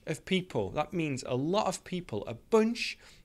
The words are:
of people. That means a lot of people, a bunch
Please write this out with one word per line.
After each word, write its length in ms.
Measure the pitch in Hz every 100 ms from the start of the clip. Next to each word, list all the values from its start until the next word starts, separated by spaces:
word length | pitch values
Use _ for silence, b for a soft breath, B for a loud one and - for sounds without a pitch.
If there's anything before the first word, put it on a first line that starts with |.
| -
of 180 | 156 -
people. 460 | 185 180 123 95
That 200 | 151 151
means 320 | 180 156 127 -
a 80 | 127
lot 320 | 147 202 202
of 160 | 175
people, 420 | - 180 175 107 -
a 80 |
bunch 640 | 117 - 220 220 240 - - B B